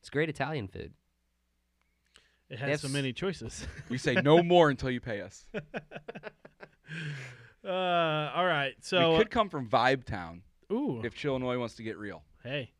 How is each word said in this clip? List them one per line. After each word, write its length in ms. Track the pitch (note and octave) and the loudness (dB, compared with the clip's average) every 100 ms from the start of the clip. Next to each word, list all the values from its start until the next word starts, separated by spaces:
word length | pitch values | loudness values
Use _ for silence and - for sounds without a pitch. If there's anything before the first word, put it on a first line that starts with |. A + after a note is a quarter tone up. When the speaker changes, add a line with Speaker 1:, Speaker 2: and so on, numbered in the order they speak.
Speaker 1:
It's 100 | - | -4
great 180 | C#3 D#3+ | -2 -2
Italian 380 | D3+ C3+ D#3 G2 | -2 -4 -4 -8
food. 240 | F2 - - _ _ _ _ _ _ _ _ _ _ _ | -10 -14 -16 _ _ _ _ _ _ _ _ _ _ _
Speaker 2:
It 80 | _ _ _ _ | _ _ _ _
Speaker 1:
They 60 | C3 | -8
Speaker 2:
has 120 | C#3 | -4
Speaker 1:
have 100 | D3 | -2
Speaker 2:
so 80 | D3 | -2
Speaker 1:
s- 40 | |
Speaker 2:
many 200 | C#3 C3+ | -2 -4
choices. 540 | A#2+ F#3+ F#3 A2+ - - - | -4 -4 -4 -10 -10 -12 -12
<laughs> 100 | - | -8
Speaker 3:
We 60 | B2 | -4
say 160 | - A#2+ | 0 2
no 260 | C3+ E3 | 6 6
more 260 | E3+ F3+ D#3 | 8 6 6
until 200 | C3+ C3+ | 4 -2
you 100 | B2 | -4
pay 200 | B2 G#2 | -4 -8
us. 260 | F#2 - - | -8 -16 -12
Speaker 2:
<laughs> 40 | G#3+ D3+ A3+ - - - - G#3 _ F3 _ - _ - D#3+ D#3 C#3 B2+ B2 - _ G3 | -12 -8 -12 -12 -18 -16 -16 -16 _ -20 _ -20 _ -14 -10 -10 -10 -14 -18 -20 _ -6
Uh, 640 | F#3 F#3 F3 E3 D3+ D3+ | -2 2 2 2 0 -2
all 100 | C3+ | 0
right. 300 | F3+ D#3 C3+ - | 2 2 -2 -6
So 320 | - F#3 E3+ | -2 2 6
Speaker 3:
We 60 | D#3+ | 6
could 120 | D#3+ | 4
come 180 | B3+ G#3 | 2 0
from 200 | D#3 A#2+ | -2 2
Vibe 360 | B2 B2 C3+ | 4 6 4
Town 380 | - G#2+ E2+ F2 - _ _ | 0 -8 -6 -10 -16 _ _
Speaker 2:
Ooh. 300 | A3 C#4 B2+ | -4 -2 -4
Speaker 3:
if 100 | A#2 | -6
Chillinois 440 | - D3 C3 B2+ B2 | -4 -2 -2 0 -2
wants 180 | A#2+ - | -4 -6
to 60 | |
get 140 | A2 F#2+ | -10 -8
real. 260 | G#2 F2+ _ _ | -10 -12 _ _
Speaker 2:
Hey. 300 | A#2+ C#3+ B2 _ | -8 -8 -8 _